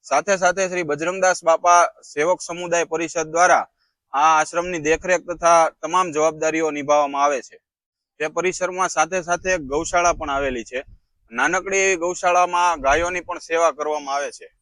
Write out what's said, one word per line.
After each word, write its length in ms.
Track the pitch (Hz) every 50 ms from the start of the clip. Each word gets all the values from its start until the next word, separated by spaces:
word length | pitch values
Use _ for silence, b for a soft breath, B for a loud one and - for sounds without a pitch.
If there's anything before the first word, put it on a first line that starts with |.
| _
સાથે 340 | - 180 170 - 202 196
સાથે 320 | 180 185 180 180 190 190 180
શ્રી 140 | 180 180 175
બજરંગદાસ 600 | 147 147 147 165 175 185 190 185 - - - 170
બાપા 420 | 160 165 156 - 175 175 175 170 - - _ _
સેવક 380 | - - 147 147 175 185 -
સમુદાય 420 | - - 170 175 175 175 170 170 165
પરિષદ 400 | 156 160 160 170 156 - 170 160
દ્વારા 440 | 156 156 170 175 180 165 - - _ _ _ _ _ _ _ _ _ -
આ 260 | 139 151 160 - -
આશ્રમની 400 | 156 - - 175 175 180 180 165
દેખરેખ 420 | 147 151 160 160 - 180 180 170
તથા 480 | 135 170 175 156 170 170 170 165 165 156 _ _
તમામ 300 | - 156 170 185 185 175
જવાબદારીઓ 600 | 143 151 156 160 156 156 156 160 156 160 160 156
નિભાવવામાં 520 | 147 147 143 143 147 147 143 143 139 139 143
આવે 180 | 147 143 123
છે. 180 | - - - - _ _ _ _ _ _ _ _ _ _ _ _
તે 80 | 151
પરિસરમાં 600 | 156 165 170 165 185 175 - 180 180 185 185 185 170
સાથે 320 | - 160 160 165 185 185
સાથે 280 | 165 165 175 170 185 185
એક 100 | 185 175
ગૌશાળા 540 | 147 127 143 226 - - - 175 175 175 165
પણ 160 | - 156 147
આવેલી 340 | 139 139 143 135 127 120 110
છે. 200 | - 123 127 - - - _ _ _ _ _ _ _
નાનકડી 460 | - - 135 156 170 185 180 196 196
એવી 180 | 196 196 196 190
ગૌશાળામાં 840 | 165 165 180 180 - - 180 175 175 180 175 180 175 175 180 170 151
ગાયોની 400 | 131 - 143 160 170 175 180 180
પણ 160 | 170 - 170
સેવા 340 | 160 - - 165 165 170 160
કરવામાં 440 | 135 147 147 151 151 151 147 139 139
આવે 160 | 143 143 127
છે. 220 | - - - - _ _